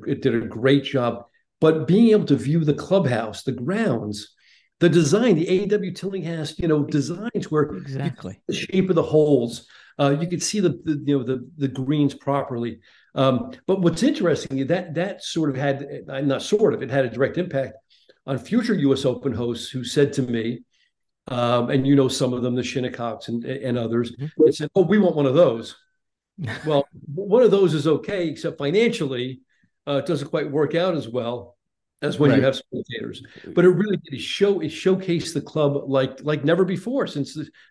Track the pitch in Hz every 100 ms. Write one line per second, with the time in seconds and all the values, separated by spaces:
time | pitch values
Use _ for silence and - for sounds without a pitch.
0 | - 143 135 117 107 110 127 139 139 139
1 | 120 113 - _ _ _ 156 160 - 190
2 | 233 214 143 143 127 165 151 143 - 190
3 | 143 117 113 104 - 120 123 202 226 117
4 | 104 104 - _ _ _ _ _ 175 165
5 | 147 196 247 165 170 185 208 208 202 -
6 | 185 196 160 165 147 - 170 151 147 151
7 | 143 175 226 196 - 151 151 - 139 135
8 | 139 - 92 92 - - - 190 185 165
9 | 156 151 151 139 117 - - - _ -
10 | 143 147 170 175 - 214 180 - 160 147
11 | 135 143 120 127 - 151 135 135 131 151
12 | 143 - - 139 - 120 117 - _ _
13 | _ 135 135 123 - - - 190 170 165
14 | 254 285 175 147 - 135 135 151 175 156
15 | 190 185 - 170 156 131 139 135 - 143
16 | - 135 143 131 - 214 202 117 131 139
17 | 127 113 131 165 175 139 123 - _ _
18 | _ _ - 135 - 226 240 190 139 131
19 | 135 123 139 117 120 113 - 131 120 -
20 | 143 143 123 117 113 131 - _ _ _
21 | _ _ - 123 120 120 120 139 135 139
22 | 131 127 127 123 120 123 123 143 123 123
23 | 120 110 - 117 123 131 127 120 113 117
24 | 120 117 147 - 156 - 156 196 165 214
25 | 185 151 139 135 165 113 110 - _ _
26 | _ _ _ - 135 - 156 147 - -
27 | - 147 196 226 233 196 185 151 143 147
28 | - 202 165 139 - 113 143 190 233 233
29 | 147 127 127 131 _ _ _ _ - 143
30 | 135 151 139 160 147 143 143 165 185 165
31 | 113 120 117 120 - _ _ _ _ _
32 | 147 - 143 131 127 135 - 123 - 117
33 | 113 - - - - - 180 170 208 196
34 | - 127 - - 202 196 156 - 185 190
35 | 185 170 - 147 - 156 147 135 - 135
36 | 131 - 143 151 139 175 190 185 - 269
37 | 170 147 135 156 - _ _